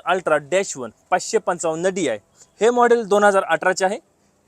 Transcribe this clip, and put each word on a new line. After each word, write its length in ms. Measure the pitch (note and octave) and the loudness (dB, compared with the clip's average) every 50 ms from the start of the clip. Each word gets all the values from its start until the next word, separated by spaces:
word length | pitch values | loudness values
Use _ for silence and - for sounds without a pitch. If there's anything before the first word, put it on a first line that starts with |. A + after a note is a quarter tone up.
| - | -4
अल्ट्रा 320 | D#3+ F3+ F#3+ E3+ E3+ D#3 D3 D3 C#3 | -4 -4 -2 0 0 0 -2 -2 -2
डॅश 260 | F3 F#3+ G3 - - | -2 -2 -2 -2 -8
वन 140 | C#3+ B2 A2 - _ _ _ | -10 -12 -12 -14 _ _ _
पाचशे 280 | F#3 F#3 - - - G#3+ | -4 -4 -4 -2 -4 -4
पंचावन्न 500 | G3 - F3+ E3 - E3 D#3+ D#3+ E3+ F#3+ F#3+ | -2 -2 -6 -4 -4 -4 -4 -2 -2 -2 -2
डी 120 | F#3+ F3 C3 | -2 -2 -2
आय 100 | A2+ G#2 - _ _ _ - _ _ _ | -4 -4 -8 _ _ _ -20 _ _ _
हे 100 | G3 A#3 | 0 0
मॉडेल 340 | B3 A#3+ A#3+ A#3+ A#3+ A#3+ A3+ F#3 | 4 4 4 4 4 2 2 0
दोन 160 | G3 G#3 G#3 | 2 4 4
हजार 200 | G#3 G3 F#3+ F#3+ | 4 4 4 2
अठराचे 400 | - E3 D#3 - F3+ F#3 - F#3+ | 0 -2 0 0 -2 0 0 -2
आहे. 140 | F#3 G#3 - - _ _ _ _ _ _ _ _ | -2 -2 -4 -10 _ _ _ _ _ _ _ _